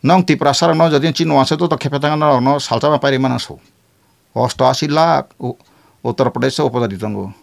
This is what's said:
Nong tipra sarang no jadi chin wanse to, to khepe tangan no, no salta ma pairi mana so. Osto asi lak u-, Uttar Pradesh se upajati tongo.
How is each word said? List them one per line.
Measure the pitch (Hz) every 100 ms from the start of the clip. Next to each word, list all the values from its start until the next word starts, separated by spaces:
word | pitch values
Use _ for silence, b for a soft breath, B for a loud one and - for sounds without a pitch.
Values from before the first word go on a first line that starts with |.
Nong | 143 185 180
tipra | 147 143
sarang | 135 170
no | 160 165
jadi | 151 160
chin | 143 165
wanse | 143 131
to, | 156 170
to | 151
khepe | 143 143
tangan | 147 151
no, | 151 131
no | 127 143
salta | - 117 143
ma | 147
pairi | 143 131
mana | 135 123
so. | - - _ _ _ _ _ _ _
Osto | 117 120 - 127
asi | 131 151
lak | 151 165 147 135 _
u-, | 127 - b b b b
Uttar | 120 113 123
Pradesh | 120 131 127
se | 139
upajati | 123 117 95
tongo. | 107 101 98 -